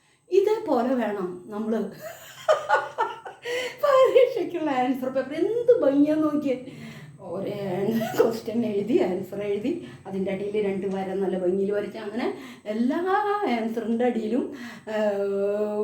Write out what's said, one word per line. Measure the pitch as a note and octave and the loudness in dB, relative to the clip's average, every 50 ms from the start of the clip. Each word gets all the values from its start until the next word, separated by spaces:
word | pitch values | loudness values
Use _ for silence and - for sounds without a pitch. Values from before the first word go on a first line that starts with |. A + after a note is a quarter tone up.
| _ _ _ _ _ - | _ _ _ _ _ 2
ഇതേപോലെ | F4+ G4 G4 G#4 G#4+ A4+ - D4+ C4+ A#3+ A#3+ B3+ C4+ | 4 4 4 4 2 0 0 0 2 2 2 2 2
വേണം | B3 A3 G3+ G3+ G3+ F3+ F3+ F3+ - - | 0 0 0 -2 -2 -4 -6 -6 -10 -12
നമ്മള് | G#3+ G#3 G#3 A3 A3 A3+ G#3 G3 - - - D#5 E5 - - - - - - - - D#5 - - - - C#5+ - - - - A#4 A#4 A4+ - - G4 - - - A#4+ B4 B4+ B4+ A#4+ - - - | -10 -8 -6 -2 -2 -2 -2 -2 -4 -8 -10 -14 -14 -14 -16 -18 -20 -20 -2 2 2 2 2 2 2 0 0 0 -2 -4 -4 -4 -4 -4 -8 -14 -16 -16 -12 -8 -6 -4 -4 -4 -6 -4 0 2
പരീക്ഷയ്ക്കുള്ള | C#5+ C5+ C5 C5 G4+ F4 B4 B4 A#4+ - G#4 F4 F4 F4 D#4+ D#4 D4 | 4 6 6 6 8 8 6 6 6 4 -2 -4 -4 -4 -2 -2 0
ആൻസർ | C4+ B3 B3 C4 C4 C4 C4 C4 | 0 0 0 0 0 -2 -4 -4
പേപ്പർ. | C4 C4+ B3+ C4 D4 E4 F#4 | -2 -2 -4 -4 -2 -2 0
എന്ത് | G#4 A4+ A#4+ A#4 B4 A#4+ - D4 | 0 0 2 4 4 4 6 4
ഭംഗിയാന്ന് | C4+ C#4 C#4+ D4 D4+ D#4 D#4 D#4 | 4 4 6 4 4 4 2 2
നോക്കിയേ. | D4+ D4 C#4+ - C#4 B3 - - - - - A3+ A3+ - - - - - - F#3+ F3 | 2 0 0 0 -2 -2 -4 -6 -12 -14 -14 -14 -14 -16 -16 -18 -18 -18 -16 -12 -8
ഒരേ | E3+ G3 F#3 G3 G#3 G3+ G3+ F#3+ F3+ F#3+ G3+ A3 A3+ A3+ - - - | -8 -6 -6 -6 -6 -6 -4 -4 -2 0 0 0 2 0 0 2 4
ക്വസ്റ്റ്യൻ | - - A3+ A3+ - - A3+ G#3+ A#3+ A#3 | 4 4 4 2 -2 -4 -2 0 0 0
എഴുതി, | G#3+ G#3 G3+ G3+ G#3+ C#4 F4 A#3 | 0 0 0 2 4 4 4 4
ആൻസർ | F#3+ F#3 F#3+ G3 - G3+ G3 | 2 0 -2 -4 -6 -6 -4
എഴുതി, | G#3 G#3 G3+ G#3 G#3 C4+ E4+ - - - - - - | -2 -2 -2 -2 0 -2 -2 -4 -6 -12 -16 -16 -12
അതിൻ്റെ | G3 F#3+ F#3+ F#3 F#3+ | -6 -4 -4 -2 -2
അടിയിൽ | F#3+ F#3+ G3+ G3+ G#3 G#3+ G#3 | -2 -4 -4 -2 -2 0 0
രണ്ട് | G3 F#3+ F#3+ G3 G3 F#3+ | 0 -2 -2 -2 -2 -2
വര | F#3+ F#3+ F#3 F#3 | -2 -4 -2 -2
നല്ല | G3 F#3+ F3+ F#3 F#3 F3+ | -2 0 0 0 0 2
ഭംഗിയിൽ | F3 F#3+ G3 G3 G3+ | 2 2 2 2 0
വരച്ച്, | G3+ G#3 - G3+ G#3+ A3 A3 | 0 -2 -2 -4 -6 -10 -10
അങ്ങനെ | G3+ G#3 A#3 C#4 F#4+ - - - - - - - | -8 -6 -4 -4 -4 -4 -6 -10 -16 -16 -10 -8
എല്ലാ | G#3 G#3+ A#3 A#3+ C4+ D#4 E4+ F4 F#4 F#4+ G#4 G#4 G4+ G4+ G#4 G4+ C4 A#3+ | -4 -2 0 0 0 0 0 2 2 2 2 2 0 0 0 0 0 0
ആൻസറിൻ്റെ | A3 A3 A3+ - A#3+ A3 A3+ A#3 A3+ B3 | 0 -2 -2 -2 -2 -2 0 0 2 2
അടിയിലും, | B3 G#3+ A3 G#3+ A3 A#3 C#4 - - - - - - - - - | 2 2 0 0 0 0 0 -2 -2 -6 -10 -14 -14 -16 -14 -8
ഏ, | G#3+ A3 G#3+ G#3+ G#3 G3+ G3+ G3+ G3 G3 G3 G3 G3+ G3+ G#3 G#3 G#3 G#3 G#3+ | -4 -2 0 2 2 2 0 0 0 0 0 0 0 0 0 0 0 -2 -2